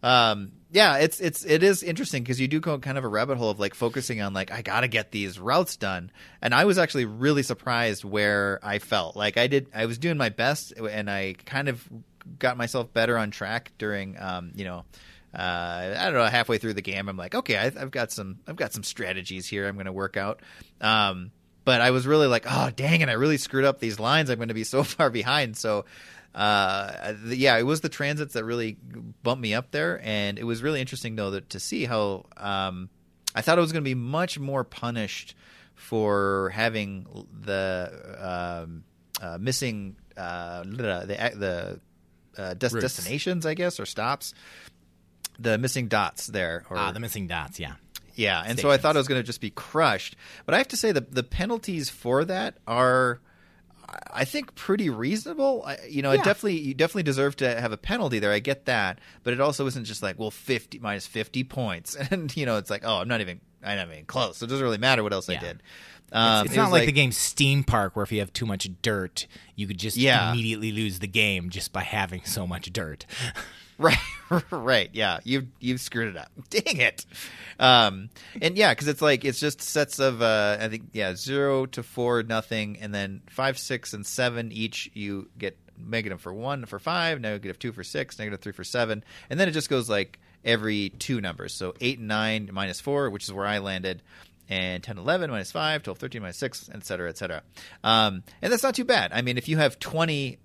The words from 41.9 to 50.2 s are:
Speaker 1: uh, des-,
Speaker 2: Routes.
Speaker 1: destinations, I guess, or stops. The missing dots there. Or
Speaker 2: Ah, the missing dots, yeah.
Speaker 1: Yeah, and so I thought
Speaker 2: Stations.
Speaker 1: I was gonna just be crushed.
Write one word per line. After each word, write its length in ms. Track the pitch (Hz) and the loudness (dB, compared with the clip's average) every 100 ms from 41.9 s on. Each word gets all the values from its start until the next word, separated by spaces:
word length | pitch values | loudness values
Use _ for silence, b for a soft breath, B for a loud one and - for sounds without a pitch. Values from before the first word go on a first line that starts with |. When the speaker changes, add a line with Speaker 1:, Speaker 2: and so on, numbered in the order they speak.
| _ _ _ _ - | _ _ _ _ -12
Speaker 1:
uh, 120 | 95 | -10
des-, 140 | 90 123 | -2 -2
Speaker 2:
Routes. 140 | 117 | 0
Speaker 1:
destinations, 640 | 131 - 131 139 180 180 160 | -2 -4 -4 -4 -2 -2 -2
I 80 | 151 | 0
guess, 240 | 175 - | -2 -2
or 60 | 101 | -8
stops. 480 | - 113 139 - - B B B B _ _ _ _ - - | -4 -2 -2 -6 -14 B B B B _ _ _ _ -14 -4
The 180 | 117 110 | 0 2
missing 300 | 131 135 117 | 2 -2 2
dots 400 | 107 90 - - | 2 2 -2 -6
there. 380 | 104 87 85 - | -2 -2 -4 -6
Or 80 | 104 | -2
Speaker 2:
Ah, 140 | 101 | -2
the 80 | 95 | -4
missing 280 | 117 110 92 | -8 -6 -6
dots, 320 | 85 71 - | -6 -6 -10
yeah. 140 | 76 82 _ - - - | -12 -12 _ -20 -16 0
Speaker 1:
Yeah, 280 | 104 90 95 | 2 2 0
and 140 | 123 | 0
so 100 | 143 | 4
I 60 | 139 | 4
thought 160 | 156 | 6
Speaker 2:
Stations. 20 | 151 | 4
Speaker 1:
I 40 | |
was 80 | 139 | 4
gonna 160 | 131 | 0
just 180 | 120 117 | -2 -6
be 100 | 107 | -8
crushed. 640 | - - 156 156 98 - - | -8 -6 2 4 2 -4 -14